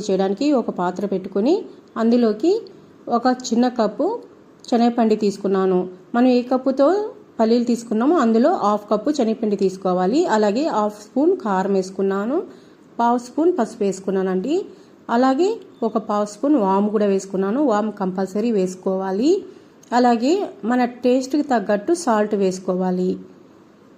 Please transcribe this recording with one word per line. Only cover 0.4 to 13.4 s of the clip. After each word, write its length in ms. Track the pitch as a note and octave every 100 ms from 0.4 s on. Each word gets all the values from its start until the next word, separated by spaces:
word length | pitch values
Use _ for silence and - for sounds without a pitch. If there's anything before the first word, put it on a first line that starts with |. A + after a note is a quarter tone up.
| D4 C4
ఒక 100 | G3+ G3
పాత్ర 260 | F3+ F#3 G3+
పెట్టుకొని 400 | F#3+ F#3+ G3+ A#3+ G#4 - - - A3+
అందులోకి 500 | A3+ A#3+ A3+ G#3 D#4+ A4 - - - - - A#3
ఒక 100 | B3+ B3+ -
చిన్న 180 | A#3 B3 A#3+
కప్పు 260 | G#3 - F4 A#4 - - - - -
శనగపిండి 460 | A#3 A#3+ A#3 A3 G#3+
తీసుకున్నాను. 560 | G3+ F#3+ F#3+ F#3+ F#3+ F3+ F3+ - -
మనం 160 | A#3+ B3+ B3
ఏ 20 | A#3+
కప్పుతో 360 | C4 C4+ C4+ C#4 G4+ A4 - - -
పల్లీలు 260 | A3+ A#3+ A#3
తీసుకున్నామో 440 | A#3 - G#3+ C4+ E4+
అందులో 280 | A#3 A3+ D4 F#4
హాఫ్ 220 | G#3 G#3 -
కప్పు 200 | G#3+ D4 D4+
శనగపిండి 400 | A3 G#3+ A3 G3+
తీసుకోవాలి. 560 | F#3+ F#3 F#3 F3+ F#3 C#4+ F4 A3
అలాగే 280 | G#3 A3 D#4 G#3+
హాఫ్ 220 | G#3 G#3 -
స్పూన్ 280 | B3+ D#4+ F#4+ A3
కారం 280 | F#3 G3 F#3+
వేసుకున్నాను, 580 | F#3 - G3 G3 A3 E4 - - - - - -
పావు 200 | A#3 A#3+ A#3+
స్పూన్ 260 | -